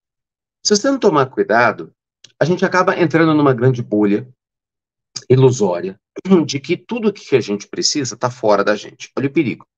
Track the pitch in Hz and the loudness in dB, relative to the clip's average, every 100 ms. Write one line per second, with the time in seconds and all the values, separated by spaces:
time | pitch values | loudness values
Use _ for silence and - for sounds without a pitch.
0 | _ _ _ _ _ _ - 202 277 269 | _ _ _ _ _ _ -2 0 0 0
1 | 214 151 127 - 98 110 120 87 80 _ | 2 2 0 -2 0 2 2 -2 -10 _
2 | _ _ - - 147 180 190 185 185 180 | _ _ -16 -4 -2 0 0 0 0 0
3 | 170 160 160 151 143 117 127 120 - 104 | 0 2 2 2 2 2 0 0 -2 0
4 | 104 104 127 _ _ _ _ _ _ _ | 0 0 -4 _ _ _ _ _ _ _
5 | _ - - 127 131 123 101 87 90 95 | _ -10 0 4 4 4 -2 -2 -8 -12
6 | _ - 185 190 143 139 - 175 - 233 | _ -10 2 2 2 -4 -6 -6 -6 -6
7 | 214 202 - 208 196 - - - 117 151 | -4 -4 -2 -2 -2 -6 -8 -4 -4 -2
8 | 127 110 127 123 110 101 101 107 - - | -6 -4 -6 -2 0 2 2 -2 -6 -18
9 | - - 139 151 127 80 _ | -14 -6 -4 -2 -4 -6 _